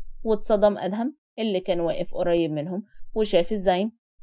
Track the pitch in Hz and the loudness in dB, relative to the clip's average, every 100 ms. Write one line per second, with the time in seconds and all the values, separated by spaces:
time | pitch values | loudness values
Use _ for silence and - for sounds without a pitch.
0 | - - 226 214 - 214 208 202 185 208 | -10 -6 -2 0 2 4 4 2 -4 -2
1 | 247 - _ - 220 185 185 175 170 - | -4 -6 _ -6 -2 -2 0 0 0 -2
2 | 180 185 175 170 165 151 160 185 202 - | -4 -2 2 2 2 -2 -4 -6 -8 -12
3 | - 220 208 180 170 214 190 180 220 - | -6 -2 2 2 2 0 2 2 0 -4
4 | _ _ | _ _